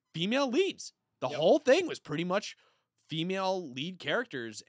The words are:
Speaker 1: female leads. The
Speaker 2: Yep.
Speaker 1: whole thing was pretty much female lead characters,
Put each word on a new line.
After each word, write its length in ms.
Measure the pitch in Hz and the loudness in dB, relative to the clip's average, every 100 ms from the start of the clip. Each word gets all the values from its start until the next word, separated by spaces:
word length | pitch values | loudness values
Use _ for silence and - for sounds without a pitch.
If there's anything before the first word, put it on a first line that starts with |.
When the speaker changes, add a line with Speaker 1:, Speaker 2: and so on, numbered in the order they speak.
| _ | _
Speaker 1:
female 340 | 160 185 262 277 | -6 -2 0 0
leads. 460 | 262 392 - - - _ _ | 0 0 -2 -12 -18 _ _
The 80 | 131 | -6
Speaker 2:
Yep. 100 | 143 | 2
Speaker 1:
whole 200 | 165 277 | 6 6
thing 280 | 254 302 339 | 6 4 4
was 120 | 131 | -4
pretty 240 | - 156 | -6 -4
much 320 | 175 190 - - _ _ _ _ - | 0 -2 -2 -10 _ _ _ _ -8
female 600 | 160 175 190 190 190 160 | -4 -2 -2 0 -2 -4
lead 300 | 127 165 180 | -8 -8 -6
characters, 640 | 143 190 247 135 113 107 | -2 -2 -2 -8 -8 -10